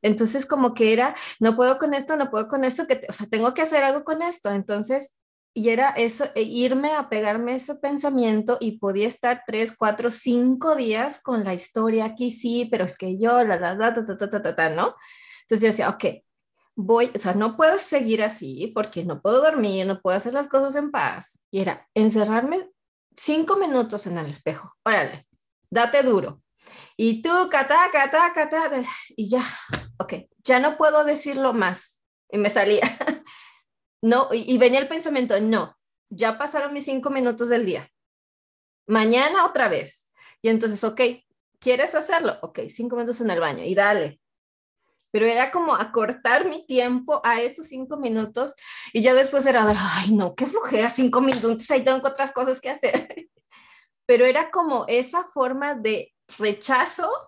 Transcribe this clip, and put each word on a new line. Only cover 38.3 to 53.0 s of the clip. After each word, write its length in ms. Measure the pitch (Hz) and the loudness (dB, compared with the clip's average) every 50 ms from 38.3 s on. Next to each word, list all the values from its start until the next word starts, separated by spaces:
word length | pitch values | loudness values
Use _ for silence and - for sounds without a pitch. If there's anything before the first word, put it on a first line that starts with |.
| _ _ _ _ _ _ _ _ _ _ _ | _ _ _ _ _ _ _ _ _ _ _
Mañana 600 | - 214 226 220 220 233 247 269 302 359 392 339 | 0 0 2 4 4 4 4 2 2 2 2 2
otra 220 | 359 370 302 254 208 | 2 2 0 0 0
vez". 400 | 170 147 - 147 - - _ _ _ _ - - _ _ - | 0 -2 -4 -8 -16 -20 _ _ _ _ -20 -20 _ _ 0
Y 60 | 220 | 0
entonces, 340 | 226 220 226 226 208 202 - | 0 2 0 -2 -4 -2 -4
"Ok, 160 | 220 220 220 254 240 247 247 _ _ _ _ _ _ _ _ | -6 0 0 0 0 0 -4 _ _ _ _ _ _ _ _
¿quieres 360 | - 254 254 254 285 - - | 0 0 2 2 2 0 0
hacerlo? 440 | 302 311 - 370 330 339 214 - - - | -4 -2 0 0 0 0 -2 -4 -4 -10
Ok, 180 | 160 _ - 113 - | -12 _ -10 -12 -12
cinco 280 | - - 226 240 247 | -10 -8 -8 -6 -4
minutos 240 | 240 240 233 240 233 240 | -4 -4 -4 -4 -4 -2
en 80 | 214 | -2
el 100 | 185 170 | 0 0
baño 240 | 165 156 143 - 82 | 0 -2 -2 -4 -4
y 100 | 165 185 | -2 2
dale". 460 | 196 202 202 208 - 160 143 147 _ _ _ _ _ _ _ _ _ _ _ _ _ _ _ _ _ _ _ | 4 4 4 4 2 0 -4 -6 _ _ _ _ _ _ _ _ _ _ _ _ _ _ _ _ _ _ _
Pero 160 | - 214 214 | -2 2 2
era 240 | 226 233 233 254 269 | 2 4 2 0 0
como 240 | - 359 339 320 269 | 0 -2 0 0 0
acortar 720 | 180 214 220 - 226 220 208 254 - _ 233 240 285 359 | 0 -2 -2 -2 -2 -2 -2 -4 -4 _ 2 2 2 2
mi 200 | 370 302 320 - | 0 -4 -6 -8
tiempo 540 | _ 262 254 240 247 247 247 254 - 294 - - | _ 0 0 2 2 0 -2 0 -2 -2 0 2
a 160 | 233 233 226 | 2 2 2
esos 280 | 233 254 277 - 311 - | 0 -4 -4 -8 -18 -14
cinco 280 | 269 262 262 254 302 | -12 -12 -10 -10 -8
minutos 580 | 294 277 233 220 220 220 214 - 240 254 285 - _ - - - - - - - | -6 -4 -2 -2 -2 -2 -4 -4 -6 -6 -6 -6 _ -20 -20 -18 -18 -18 -6 -2
y 100 | 226 214 | 2 4
ya 120 | 254 254 | 6 6
después 320 | 262 269 269 277 277 262 | 6 4 4 2 2 2
era 200 | 277 247 240 220 | 4 4 4 4
de, 80 | 214 214 | 4 2
"Ay, 360 | 202 185 175 165 180 185 190 220 | 2 0 -2 -2 -2 2 4 4
no, 200 | 208 190 175 - | 4 4 0 -2
qué 120 | - - | -2 -4
flojera, 440 | - - 427 453 - - 214 220 233 | -2 -2 -4 -4 0 0 2 0 0
cinco 300 | 233 - 262 247 247 247 | 2 2 2 2 4 4
minutos, 500 | 262 269 254 247 208 226 233 226 - - | 2 2 0 0 0 -2 -2 -2 -2 0
ahí 140 | 302 262 - | 0 2 2
tengo 220 | 262 262 262 262 | 2 0 2 0
otras 260 | 269 269 277 277 269 269 | -4 -2 -2 -6 -4 -2
cosas 280 | 262 254 262 254 262 | -4 -2 -2 -2 -4
que 100 | - 254 | -4 -10
hacer". 380 | 285 294 - 240 - - | -8 -2 -2 0 0 0